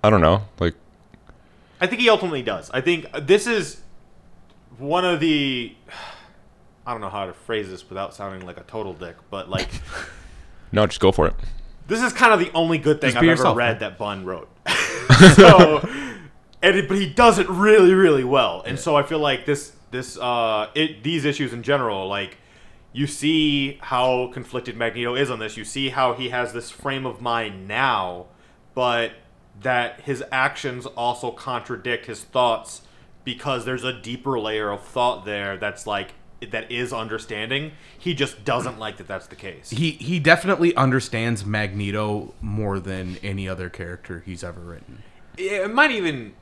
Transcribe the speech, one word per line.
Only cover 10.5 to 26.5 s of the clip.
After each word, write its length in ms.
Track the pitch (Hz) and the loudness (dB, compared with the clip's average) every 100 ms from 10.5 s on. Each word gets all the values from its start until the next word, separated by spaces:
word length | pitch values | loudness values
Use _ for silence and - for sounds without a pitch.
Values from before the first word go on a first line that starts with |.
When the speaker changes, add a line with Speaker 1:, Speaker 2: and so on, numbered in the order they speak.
| - - | -20 -4
Speaker 1:
No, 140 | 104 104 | 0 0
just 140 | - | 2
go 120 | 95 | 2
for 140 | 95 80 | 4 0
it. 80 | - - - - - - | 0 -8 -10 -14 -18 -6
Speaker 2:
this 160 | 226 | -2
is 100 | 247 | -2
kind 180 | - 247 | 4 4
of 80 | 208 | 6
the 100 | 175 | 2
only 240 | 165 165 160 | 0 0 2
good 220 | 143 151 | 2 2
thing 80 | 131 | 2
Speaker 3:
Just 80 | 123 | 4
Speaker 2:
I've 20 | |
Speaker 3:
be 60 | 165 | 4
Speaker 2:
ever 80 | 165 | 4
Speaker 3:
yourself, 180 | 185 113 | 2 2
Speaker 2:
read 140 | 120 110 | 0 -2
Speaker 3:
man. 100 | 104 | -8
Speaker 2:
that 80 | 90 | -6
Bun 260 | 104 98 | -8 -8
wrote. 240 | 92 90 - _ - | -10 -12 -14 _ -4
<laughs> 680 | - - - - 120 175 | -4 -4 -6 4 12 12
So, 520 | 147 185 190 165 151 - 269 269 202 156 - _ - | 12 12 12 10 6 -2 -8 -10 -14 -18 -20 _ 0
and 140 | 180 190 | 2 2
it, 120 | 147 | 0
but 80 | 190 | -2
he 120 | 180 | 0
does 300 | 147 240 190 | 6 6 6
it 100 | 180 | 0
really, 440 | 180 208 214 180 | 2 6 8 8
really 300 | 190 180 139 | 8 6 4
well. 380 | 127 135 107 85 | 4 2 2 -2
And 120 | 117 135 | -8 -6
Speaker 3:
Yeah. 60 | |
Speaker 2:
so 140 | - 147 | 2 2
I 60 | |
feel 160 | 143 156 | 2 -2
like 280 | 147 127 147 | 0 -2 -2
this, 260 | 143 - - - | -4 -6 -20 -12
this, 260 | 127 123 - | -10 -10 -6
uh, 500 | 123 120 113 107 107 | -4 0 0 -2 -2
it, 280 | 147 156 110 | -2 -4 -4
these 220 | 127 165 | -4 -2
issues 280 | 143 143 131 | -2 -2 -6
in 100 | 120 | -6
general, 440 | 113 143 120 98 95 | -2 0 0 -4 -4
like, 300 | 101 98 - - - - - - | -6 -8 -12 -20 -20 -20 -20 -16
you 140 | 123 143 | -6 -6
see 720 | - 151 160 151 143 139 139 | -2 0 2 2 0 -4 -8
how 460 | - 127 127 123 127 | -4 0 0 0 -4
conflicted 440 | 131 120 127 120 113 | -10 -10 -10 -10 -6
Magneto 380 | 117 113 120 | -6 -4 -4
is 160 | 127 131 | -2 -2
on 80 | 117 | -4
this. 160 | 110 113 | -8 -12
You 80 | |
see 240 | 104 135 135 | -12 -8 -6
how 240 | 131 127 | 0 0
he 140 | 120 123 | -2 -6
has 220 | 123 120 | -4 -6